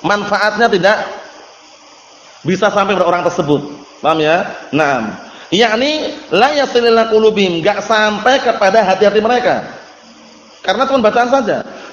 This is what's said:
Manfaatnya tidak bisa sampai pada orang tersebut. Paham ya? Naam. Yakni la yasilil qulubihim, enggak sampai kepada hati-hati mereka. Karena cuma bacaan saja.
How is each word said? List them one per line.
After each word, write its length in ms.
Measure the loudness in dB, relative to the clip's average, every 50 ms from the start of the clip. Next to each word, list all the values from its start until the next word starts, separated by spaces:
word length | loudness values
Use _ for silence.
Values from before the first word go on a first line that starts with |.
| -2
Manfaatnya 640 | -2 -2 -2 -2 -2 -2 0 0 -2 0 0 0 2
tidak 260 | 2 2 2 2 2 0 -4 -10 -12 -16 -18 -20 -20 -20 -20 -20 -20 -20 -20 -20 -20 -20 -20 -20 -20 -20 -20 -20 -20 -20 -20 -20 -20 -8 -4
bisa 240 | -4 -2 0 0 0
sampai 240 | 2 0 0 0 0
pada 140 | 0 2 0
orang 140 | 0 0 0
tersebut. 400 | -2 -2 -2 0 0 0 0 -2 -8 -14 -18 -20 -20 -18 -4
Paham 240 | 0 0 0 2
ya? 240 | 2 2 2 0 -2 -6 -10 -14 -12 -6
Naam. 460 | -2 0 0 0 0 -2 -4 -6 -10 -12 -16 -20 -20 -20 -8 -4
Yakni 640 | 0 0 2 2 0 0 -2 -2 -2 -4 -6 -8 -10 -12 -8 -2
la 240 | 2 2 2 2 2
yasilil 480 | 0 -2 0 0 0 2 4 2 2 2 2
qulubihim, 540 | 2 4 4 2 2 2 0 0 0 0 -2
enggak 180 | -2 -2 -2
sampai 560 | -2 -2 0 0 0 0 -2 0 2 2 2 2
kepada 460 | 0 -2 0 2 0 2 4 4 2
hati-hati 340 | 2 2 2 2 2 2 2
mereka. 460 | 0 2 -2 0 0 0 -2 -2 -4 -10 -16 -20 -20 -20 -20 -20 -20 -20 -20 -20 -20 -20 -20 -20 -20 -20 -20 -8
Karena 220 | -4 -4 -2 -2 0
cuma 240 | 0 0 2 2 2
bacaan 220 | 2 2 0 2
saja. 320 | 0 0 0 -2 -4 -4 -6 -10 -16 -18 -20 -8